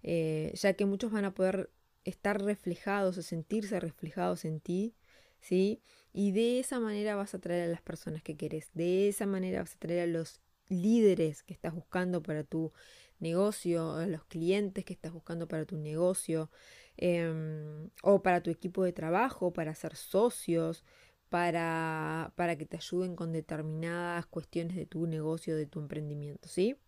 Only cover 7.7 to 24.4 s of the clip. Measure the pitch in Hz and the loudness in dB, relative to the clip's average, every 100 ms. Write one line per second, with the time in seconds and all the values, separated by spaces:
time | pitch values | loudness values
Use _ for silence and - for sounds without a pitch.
7.7 | 170 - 170 - 160 - 151 151 156 156 | -2 -4 -10 -6 -8 -8 -6 -4 -4 -8
8.7 | 170 170 185 202 202 202 190 185 185 180 | -2 2 4 4 2 0 0 0 -2 -4
9.7 | - 165 175 175 165 165 - _ _ _ | -8 -2 0 2 0 -4 -10 _ _ _
10.7 | 185 185 233 214 180 160 151 - 165 165 | 0 4 6 6 6 2 0 -12 -10 -8
11.7 | 165 - 185 180 180 156 151 147 165 160 | -8 -6 -2 0 -2 -2 -6 -4 -4 -4
12.7 | - - - - _ 165 170 202 214 175 | -6 -20 -20 -20 _ -2 2 2 0 0
13.7 | 170 160 151 170 165 - 165 165 196 202 | 0 0 -2 -4 -4 -6 -4 2 2 2
14.7 | 190 - 180 - 170 - 170 165 160 156 | -4 -8 -10 -10 -12 -8 -6 -4 -4 -4
15.7 | 165 151 156 180 190 - 160 156 - - | -6 -4 2 2 2 0 -2 -2 -10 -20
16.7 | - - - 180 175 165 160 156 156 151 | -20 -20 -2 2 2 0 -2 -4 -6 -8
17.7 | 151 156 - - 196 196 175 175 160 190 | -10 -14 -2 6 6 6 4 2 -4 -4
18.7 | 180 185 175 160 170 262 - 180 175 156 | 0 0 0 0 2 2 2 -2 0 -4
19.7 | 160 156 151 - 190 240 - - 165 160 | -4 -10 -10 0 4 4 2 0 2 2
20.7 | 170 _ - - _ _ 175 175 165 165 | -2 _ -20 -20 _ _ 2 2 2 2
21.7 | 165 160 160 156 160 160 - 175 165 160 | 0 0 -2 -2 -2 -4 -2 0 0 -4
22.7 | 170 - 180 185 175 165 160 160 156 156 | -8 -4 -2 -2 -2 -2 -2 -2 -4 -4
23.7 | 156 165 170 175 170 170 - | -4 -2 -2 -2 -4 -4 -8